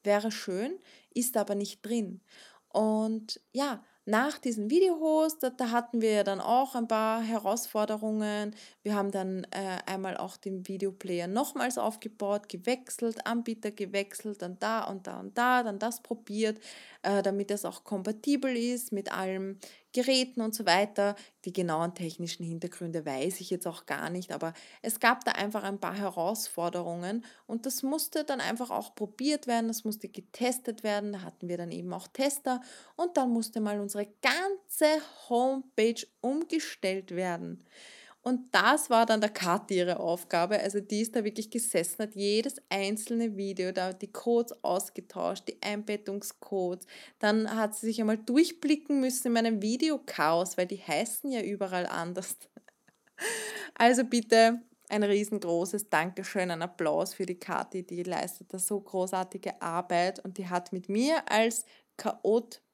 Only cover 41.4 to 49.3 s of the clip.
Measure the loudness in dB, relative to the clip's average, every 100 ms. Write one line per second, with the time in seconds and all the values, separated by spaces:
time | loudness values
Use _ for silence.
41.4 | -6 -4 0 0 0 -4 -6 -2 2 2
42.4 | 0 -8 _ -2 0 -2 -2 -2 -2 -2
43.4 | -4 -2 -2 -2 -4 -4 -10 -6 2 2
44.4 | 2 -4 0 0 -2 -12 -12 -4 -2 -2
45.4 | -8 -6 -6 -4 -4 -6 -6 -8 -10 -14
46.4 | -6 -4 -2 -4 -12 -20 -20 _ 2 2
47.4 | 0 -2 -2 -2 -4 0 0 0 2 4
48.4 | 4 2 2 2 2 2 2 0 2